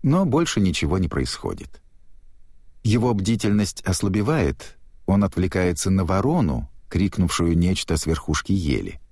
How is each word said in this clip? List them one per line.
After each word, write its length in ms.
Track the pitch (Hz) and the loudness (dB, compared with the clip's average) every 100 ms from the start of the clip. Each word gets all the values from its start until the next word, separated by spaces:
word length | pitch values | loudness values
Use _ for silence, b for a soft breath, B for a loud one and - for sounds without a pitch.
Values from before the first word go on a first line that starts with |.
Но 220 | 131 170 | 4 2
больше 360 | 185 139 170 - | 4 2 0 2
ничего 380 | 95 80 76 92 | 0 0 0 0
не 100 | 90 | 0
происходит. 720 | - 64 - 50 50 - - - - - - - - - - - - | -2 -4 -6 -8 -8 -12 -18 -20 -20 -20 -20 -20 -20 -20 -20 -20 -4
Его 320 | 113 113 123 | 0 2 2
бдительность 680 | 107 95 113 107 104 101 - | 0 0 0 2 2 0 -4
ослабевает, 960 | - 92 101 101 104 160 78 - - - - - | -4 -2 0 0 0 0 0 -2 -12 -20 -20 -8
он 200 | - 98 | 0 2
отвлекается 640 | 98 - 90 92 90 85 95 | 2 0 0 2 0 0 0
на 160 | 95 | 0
ворону, 640 | 87 95 120 170 90 60 - - - | 2 0 2 2 0 -2 -6 -14 -6
крикнувшую 720 | - 98 - 87 - 85 85 | 0 0 2 0 2 2 4
нечто 400 | 87 92 - 78 | 2 0 -2 -2
с 80 | |
верхушки 480 | 78 80 - 78 - | 0 -2 -2 -4 0
ели. 480 | 98 76 58 50 - - | 0 0 -2 -4 -12 -20